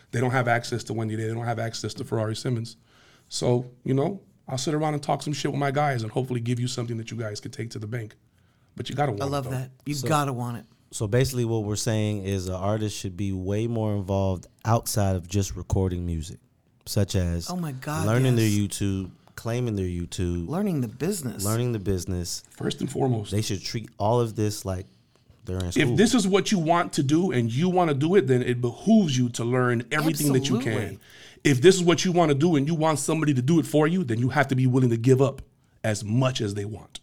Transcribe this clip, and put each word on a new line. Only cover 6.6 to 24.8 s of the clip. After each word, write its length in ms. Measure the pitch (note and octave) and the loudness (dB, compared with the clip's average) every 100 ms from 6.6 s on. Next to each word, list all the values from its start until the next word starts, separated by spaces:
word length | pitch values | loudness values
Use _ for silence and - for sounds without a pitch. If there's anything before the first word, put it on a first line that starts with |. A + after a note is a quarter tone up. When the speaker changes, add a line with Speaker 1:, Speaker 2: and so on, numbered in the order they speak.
| B2 | -2
Speaker 1:
something 300 | B2 A#2+ A2+ | -4 -6 -6
that 140 | A2 | -8
you 60 | A2+ | -8
guys 220 | A2+ G#2 | -8 -8
could 120 | A2+ | -10
take 180 | - A#2 | -10 -10
to 80 | A#2 | -8
the 80 | G#2+ | -8
bank. 300 | A#2+ G#2+ - _ _ _ _ _ - | -8 -10 -14 _ _ _ _ _ -12
But 120 | A#2+ | -6
you 80 | B2 | -2
gotta 160 | D3 | -2
Speaker 2:
I 20 | C#3 | -2
Speaker 1:
want 60 | |
it, 100 | C#3 | -2
Speaker 2:
love 120 | C#3+ | -4
Speaker 1:
though. 60 | B2+ | -4
Speaker 2:
that. 200 | B2+ C3 - - | -6 -8 -10 -8
You 80 | |
Speaker 3:
So, 140 | C#3+ B2 | -6 0
Speaker 2:
gotta 240 | D#3 C#3+ | 0 0
want 240 | A#2+ A#2+ A#2+ | -4 -6 -8
it. 60 | - _ _ | -14 _ _
Speaker 3:
so 160 | - A2 | -6 0
basically 380 | A#2+ C3+ B2+ | 2 2 0
what 200 | A#2 A2+ | 0 0
we're 120 | G#2 G2+ | 0 -2
saying 480 | - A2 G#2+ G#2 | 0 0 0 -2
is 240 | F#2+ G2 F#2 | -2 -2 -4
an 60 | |
artist 420 | F#2 G2 G#2+ G#2+ G#2 | -4 -2 -2 -2 -4
should 200 | G2+ F2 | -8 -6
be 160 | G2+ | -4
way 340 | F#2+ F#2 G2+ A#2 | -4 -2 -2 -2
more 280 | A#2 A2 | -2 -2
involved 520 | G2+ F#2+ G2 G2 F#2 - _ | -2 -2 0 0 -2 -6 _
outside 500 | A2+ A#2 - - G2 F#2+ | 0 0 0 0 0 0
of 120 | E2+ | -2
just 260 | G2+ F#2+ | -2 -2
recording 520 | - - G2 F#2+ F2+ F2 | -6 -4 0 0 -2 -2
music, 320 | E2 D#2 - _ _ _ _ - | -4 -6 -12 _ _ _ _ -6
such 280 | - G2+ | -2 0
as 360 | G2+ F2 E2+ E2+ | 0 0 -2 -4
Speaker 2:
Oh 60 | F3+ | -6
my 160 | D#3+ | -6
God, 340 | C3 C3 - G2 | -8 -8 -4 0
Speaker 3:
learning 300 | A#2 C3 A#2+ | 2 4 4
their 100 | A2 | 2
Speaker 2:
yes. 120 | G#2 G2+ - | 2 0 -2
Speaker 3:
YouTube, 300 | G2+ G2 F#2 - - - | -2 -2 -6 -12 -20 -12
claiming 380 | A2+ A#2 B2 G#2 | -6 -4 -2 -2
their 100 | F#2 | -2
YouTube, 640 | F2 F2 - F2+ F2 E2+ | -4 -6 -4 -2 -2 -4
Speaker 2:
Learning 320 | E3 G#3 D3+ | -4 -2 -2
the 80 | A#2 | -4
business. 560 | - D3+ G3+ B2 - | -4 -4 -4 -6 -4
Speaker 3:
learning 260 | G#2 A2 B2 | -2 0 0
the 80 | A2+ | -2
business. 640 | F#2+ F#2+ F2 F#2 E2+ - - | -2 -2 -2 -4 -4 -8 -12
Speaker 1:
First 300 | - - - | -8 -6 -4
and 100 | - | -6
foremost. 400 | C3 C3+ A#2 G2 | -2 0 0 -2
Speaker 3:
They 100 | G2 | -4
should 220 | A2 F#2+ | -2 -4
treat 260 | - A#2+ G#2 - | -6 -8 -10 -4
all 240 | G2+ A#2+ | 0 2
of 140 | A#2 | 0
this 300 | G#2 G#2 G#2 | 0 -2 -2
like 220 | F#2+ F#2 | -6 -6